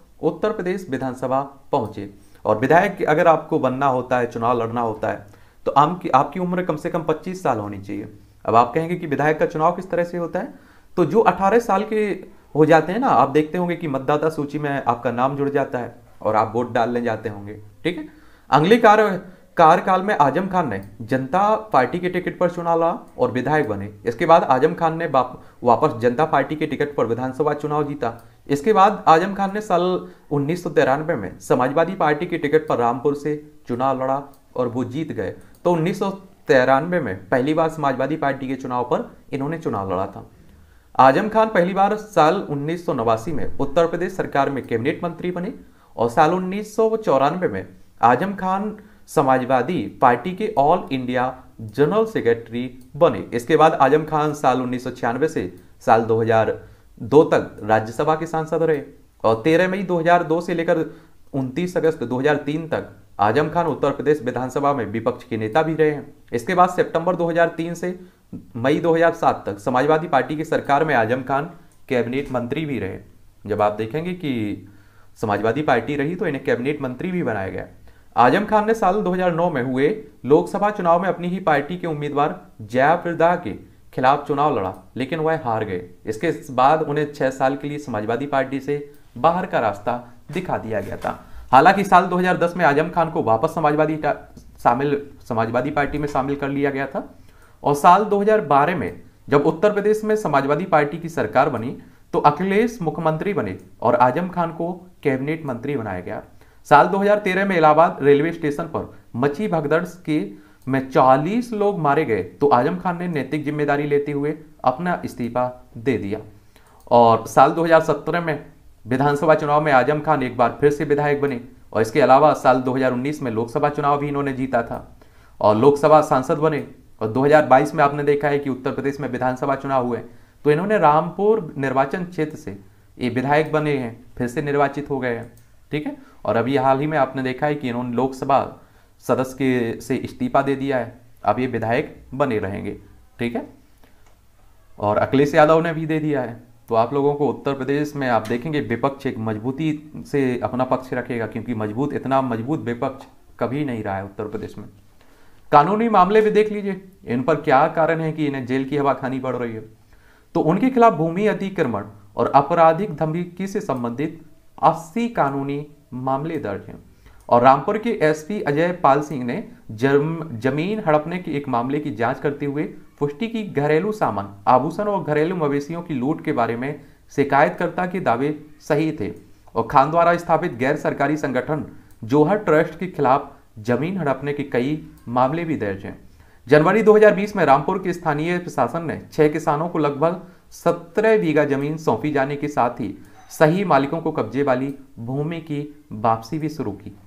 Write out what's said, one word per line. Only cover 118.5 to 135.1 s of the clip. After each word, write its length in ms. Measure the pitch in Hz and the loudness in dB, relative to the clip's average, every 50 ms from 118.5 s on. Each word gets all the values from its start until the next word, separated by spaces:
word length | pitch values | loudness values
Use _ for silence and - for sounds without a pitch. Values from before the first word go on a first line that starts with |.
| - - - - - - - | -20 -20 -20 -20 -20 -14 -6
विधानसभा 480 | 104 131 131 139 147 143 143 175 156 156 | -4 0 2 2 2 2 2 4 4 4
चुनाव 260 | 151 151 147 147 151 | 4 2 2 2 2
में 120 | 156 151 | 4 4
आजम 280 | 135 127 123 139 151 151 | 4 4 4 4 0 0
खान 220 | 147 156 151 139 | 0 0 0 0
एक 140 | 127 123 110 | -2 -2 0
बार 220 | 123 117 117 - - | 0 0 0 2 4
फिर 100 | 147 147 | 2 2
से 140 | 143 - 160 | 2 2 0
विधायक 360 | 143 147 143 147 147 143 139 | 0 0 2 2 0 0 0
बने, 200 | 143 135 123 117 - - - - - - | 0 -2 -4 -6 -10 -14 -20 -20 -12 -4
और 100 | - 110 | -2 -2
इसके 180 | 113 - - - | -2 0 2 4
अलावा 320 | 123 127 131 143 151 147 | 6 8 8 8 8 6
साल 280 | 135 - - 135 127 131 | 4 4 4 4 4 4
दो 120 | 127 131 | 2 -2
हज़ार 200 | 123 131 131 127 | 0 0 0 0
उन्नीस 300 | 127 123 127 147 147 151 | 0 -2 -4 -4 -6 -6
में 80 | 139 120 | -6 -4
लोकसभा 380 | 110 110 117 113 - 151 143 147 | -2 -4 -4 -2 -2 -2 -2 -2
चुनाव 300 | 143 147 143 143 147 143 | -2 0 0 0 0 0
भी 100 | 143 147 | -2 -4
इन्होंने 240 | 143 143 139 139 | -4 -4 -4 -4
जीता 300 | 131 123 135 131 - 117 | -4 -4 -4 -2 -2 -2
था, 340 | 117 - 123 - - - - - - - - - - - - - | -2 -4 -8 -12 -12 -16 -20 -20 -20 -20 -20 -20 -20 -18 -6 0
और 160 | - 104 107 | 2 2 4
लोकसभा 440 | 110 127 143 143 - - 147 156 151 | 4 4 4 4 4 4 6 6 6
सांसद 380 | 151 - 147 131 131 - 165 147 | 6 4 0 0 0 0 -2 0
बने। 300 | 156 156 151 135 117 - - - - - - - | 0 0 -2 -2 -6 -10 -16 -20 -20 -20 -10 -6
और 80 | 147 127 | -6 -2
दो 160 | 113 131 139 | 0 2 4
हज़ार 220 | 143 151 - - | 6 6 6 6
बाईस 280 | 123 131 139 151 151 160 | 6 6 4 4 2 2
में 100 | 156 143 | 2 2
आपने 200 | 143 147 147 143 | 2 2 0 2
देखा 240 | 147 143 143 151 143 | 2 2 2 2 0
है 100 | 143 143 | 0 0
कि 120 | 143 135 | -2 -4
उत्तर 220 | 123 127 - 143 | -6 -4 -6 -6
प्रदेश 280 | - 139 - 139 139 147 | -6 -4 -4 -4 -4 -6
में 80 | 139 120 | -6 -6
विधानसभा 460 | 123 123 127 127 127 - 143 139 135 | -4 -2 -2 -2 -2 -2 -2 -2 -2
चुनाव 320 | 135 - 139 135 131 120 | -2 -2 -2 -2 0 0
हुए, 120 | 123 117 110 - - - - - - _ _ - | -2 -4 -6 -8 -12 -18 -20 -20 -20 _ _ 2
तो 60 | 147 | 2
इन्होंने 280 | 147 160 190 208 220 190 | 2 2 2 0 2 4
रामपुर 760 | 165 147 151 160 175 170 - - 202 214 226 214 165 147 - 143 | 6 6 6 4 2 -2 -2 0 2 2 2 2 -2 -6 -6 -4
निर्वाचन 460 | 135 131 127 135 143 - 196 185 175 | -4 0 2 2 0 0 -2 -6 -6
क्षेत्र 320 | 180 - 156 156 156 - | -6 -6 -6 -6 -6 -6
से 220 | - - 95 101 - - - - _ _ _ - - | -10 -14 -14 -14 -14 -18 -20 -20 _ _ _ -10 -6
ये 100 | 123 120 | -4 -4
विधायक 440 | 110 127 135 143 147 156 151 147 | -2 -2 0 2 2 2 2 2
बने 240 | 151 151 151 147 143 | 0 -2 0 0 -2
हैं, 280 | 131 123 113 113 - - - - - | -2 -4 -6 -10 -14 -18 -14 -8 -6
फिर 100 | 123 120 | -6 -4
से 140 | - 160 | -4 -4
निर्वाचित 480 | 147 143 143 143 143 139 143 147 147 - | -4 -2 0 2 0 0 -2 -4 -8 -6
हो 80 | 143 127 | -6 -4
गए 180 | 127 123 | -4 -4